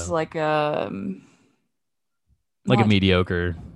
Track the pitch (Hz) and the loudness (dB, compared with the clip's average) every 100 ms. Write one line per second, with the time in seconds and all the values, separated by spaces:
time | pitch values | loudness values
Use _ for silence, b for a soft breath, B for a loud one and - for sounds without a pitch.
0 | 175 165 160 165 156 151 151 - 98 139 | -4 -4 -4 -4 -2 0 -2 -4 -6 -8
1 | 202 190 b b b b b _ _ _ | -8 -10 b b b b b _ _ _
2 | _ _ _ _ _ _ - 113 107 101 | _ _ _ _ _ _ 0 4 4 4
3 | 95 90 90 87 87 85 - | 4 4 2 -2 -4 -6 -14